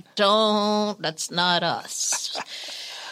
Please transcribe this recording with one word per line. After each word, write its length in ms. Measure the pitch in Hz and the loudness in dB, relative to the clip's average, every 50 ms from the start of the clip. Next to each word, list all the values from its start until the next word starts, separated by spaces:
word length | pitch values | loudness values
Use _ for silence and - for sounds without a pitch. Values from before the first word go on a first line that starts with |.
| - | -14
<laughs> 100 | _ - | _ 0
"Don't, 840 | - 208 196 208 220 220 214 214 208 208 208 208 208 214 208 202 - 160 | 2 4 6 6 6 6 4 4 2 2 2 2 2 2 0 -2 -4 -4
that's 280 | 156 160 - - - - | -6 -4 -4 -8 -4 -2
not 320 | 175 175 180 175 170 175 | 0 2 4 2 2 2
us." 720 | 165 123 - - - - - - - - - - - - - - - - - - - - - - - - - - - | 0 -2 -2 -4 -8 -6 -4 -4 -2 -2 -4 -4 -6 -8 -8 -10 -10 -12 -14 -12 -12 -12 -12 -12 -12 -12 -12 -14 -14